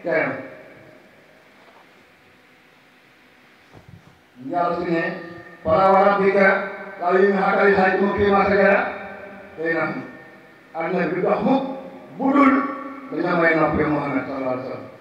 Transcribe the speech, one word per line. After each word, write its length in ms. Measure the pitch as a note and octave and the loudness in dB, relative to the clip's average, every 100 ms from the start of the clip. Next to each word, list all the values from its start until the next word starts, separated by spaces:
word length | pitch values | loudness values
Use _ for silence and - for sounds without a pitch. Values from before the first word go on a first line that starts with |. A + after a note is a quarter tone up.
teram. 280 | F3 D#3+ C#3 - - - - - - - - _ _ _ _ _ - - _ _ _ _ _ _ _ _ _ _ _ _ _ _ _ _ _ _ _ - - - - _ _ B3 B2+ | -2 -2 -2 -6 -12 -18 -20 -20 -20 -20 -20 _ _ _ _ _ -20 -20 _ _ _ _ _ _ _ _ _ _ _ _ _ _ _ _ _ _ _ -20 -20 -20 -20 _ _ -16 -6
Yàlla 260 | F3 F3 E3+ | -2 -2 -2
su 100 | E3 | -2
ne, 120 | E3 F3 - - - - - D#3+ | -2 -2 -6 -12 -16 -20 -10 0
فلا 240 | F3+ F#3+ | 2 6
وربك 460 | F#3+ G3+ G3 G3 G3 G3 G3 - - - - | 6 4 4 2 4 4 2 -2 -10 -14 -6
لا 80 | F3+ | 0
يؤمنون 340 | F#3+ G3+ G3 | 4 4 4
حتى 280 | G3 G3 G3 | 2 2 4
يحكموك 440 | G3 F#3+ F#3+ G3+ G#3+ | 4 2 2 0 2
فيما 280 | G3+ G3 | 2 4
شجر 340 | G3 G3 G3 - - - - - - - - - | 4 4 4 4 0 -6 -12 -16 -16 -18 -20 -8
بينهم. 420 | E3 D#3+ D#3 C3 - - - - - - - D#3+ | -4 -2 -2 -6 -10 -16 -20 -20 -20 -20 -16 -8
Àdduna 300 | F3 F3+ D#3 | -4 -2 -2
bi 80 | E3+ | -2
du 60 | |
dox 180 | G3 - | 0 0
mukk 200 | A3 C4 - - - - - E3+ | 2 0 -2 -10 -14 -18 -20 -4
bu 140 | C4+ | 0
dul 200 | C#4+ C#4 C4+ C4+ - - - - | 4 4 4 -2 -8 -12 -16 -10
dañoo 300 | D3+ F3 F3 | -6 -2 2
may 140 | E3 D#3+ | 2 2
noppi 280 | D3+ - | 0 0
Muhammad 400 | D3+ D3 C#3+ C3+ C3 | 0 -2 -2 -4 -6
sallallahu 280 | C3+ C3 | -6 -6
alayhi 140 | B2+ C3 | -6 -8
wa 40 | |
sallam. 160 | - - - | -12 -14 -20